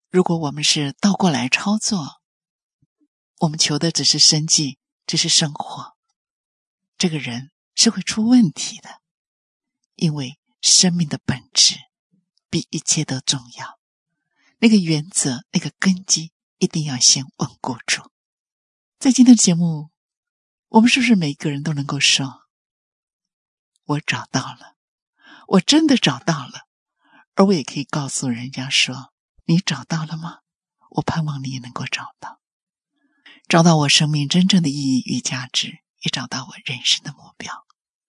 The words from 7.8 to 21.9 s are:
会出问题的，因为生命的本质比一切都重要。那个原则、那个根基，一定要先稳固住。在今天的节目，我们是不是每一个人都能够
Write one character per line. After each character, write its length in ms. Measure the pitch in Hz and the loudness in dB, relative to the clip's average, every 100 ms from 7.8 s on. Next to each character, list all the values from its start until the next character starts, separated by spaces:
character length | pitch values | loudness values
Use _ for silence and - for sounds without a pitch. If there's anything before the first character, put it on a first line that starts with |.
| 226 | 0
会 120 | 190 | 0
出 240 | - - 220 | -6 -2 4
问 240 | 247 190 | 4 4
题 280 | - - - | 0 -10 -12
的， 220 | - - _ _ _ _ _ _ _ _ _ - | -20 -20 _ _ _ _ _ _ _ _ _ -4
因 180 | 165 | -4
为 260 | 147 127 143 _ _ | -2 -8 -12 _ _
生 320 | - - 190 | 2 4 4
命 160 | 175 156 | 2 -2
的 100 | - - | -4 -6
本 240 | 123 - | -8 -6
质 240 | - - - - _ _ _ _ _ - | 0 2 0 -14 _ _ _ _ _ -6
比 160 | 170 - | -6 -6
一 100 | 165 | -10
切 240 | - - | -4 -4
都 160 | 151 131 | -2 -6
重 220 | - 135 120 - | -4 -6 -6 -18
要。 240 | - - _ _ _ _ _ _ _ - | -18 -18 _ _ _ _ _ _ _ 0
那 100 | 226 | 4
个 80 | 214 | 4
原 320 | 165 156 156 | 4 -2 -2
则、 340 | - 147 123 - | -4 -4 -4 -4
那 80 | 180 | -6
个 140 | 147 - | -6 -4
根 280 | 190 185 190 | 0 0 0
基， 260 | - 160 _ _ - | -4 -4 _ _ -6
一 100 | 185 | -4
定 180 | 165 147 | -2 -4
要 120 | 123 | 0
先 280 | - - 135 - | 2 2 -2 -8
稳 140 | - - | -8 -8
固 160 | - 240 - | -8 -8 -6
住。 240 | - - _ _ _ _ _ _ _ _ - | -8 -8 _ _ _ _ _ _ _ _ -4
在 140 | 277 | 0
今 140 | 247 247 | 6 8
天 100 | 233 | 8
的 60 | |
节 120 | - | 6
目， 380 | 170 170 151 151 _ _ _ _ _ _ _ _ | 2 0 -2 -10 _ _ _ _ _ _ _ _
我 100 | 220 | 4
们 100 | 240 | 4
是 120 | 277 | 4
不 40 | 240 | 4
是 120 | 208 | 2
每 140 | 156 | 2
一 20 | |
个 180 | 147 156 | -2 -4
人 100 | 143 | -4
都 100 | 156 | -4
能 120 | 147 | -4
够 140 | 143 | -4